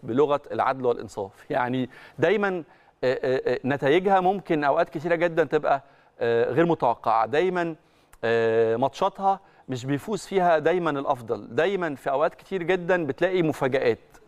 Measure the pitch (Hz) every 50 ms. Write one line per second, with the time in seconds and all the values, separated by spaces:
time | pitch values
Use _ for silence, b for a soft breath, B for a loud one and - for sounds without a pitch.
0 | - 113 117 135 151 139 143 143 - - - 110 98 123 135 131 123 123 117 -
1 | 113 107 - 110 98 101 - - - - 147 135 123 120 127 131 127 - B B
2 | B B B - 143 170 208 220 202 196 185 175 147 b b b b b b _
3 | - 127 131 - - 131 127 135 - - 123 - - 123 143 139 151 135 151 185
4 | 185 202 196 185 180 185 196 190 - - 170 151 147 139 143 165 180 - - 165
5 | 143 175 170 165 175 175 160 170 156 - 160 151 147 147 143 135 b b b b
6 | b b b - 120 117 117 117 120 - 123 147 170 170 160 - 143 120 113 -
7 | - 120 110 113 113 113 117 151 180 185 180 180 170 165 156 - b b b b
8 | b b b _ - 113 117 117 113 113 110 113 113 113 113 117 131 135 - -
9 | 190 196 - - 196 196 196 185 b b b b b - 131 120 117 135 143 131
10 | - 214 214 - - - 196 190 175 175 165 156 147 160 175 185 170 160 143 139
11 | - - 139 123 117 110 113 104 104 - 113 131 160 190 202 180 175 160 139 -
12 | - 143 135 135 156 180 - - - - 196 185 165 156 185 180 175 165 185 180
13 | 165 135 135 - 170 190 185 185 165 156 139 - 143 131 127 135 127 123 110 -
14 | - _ - - -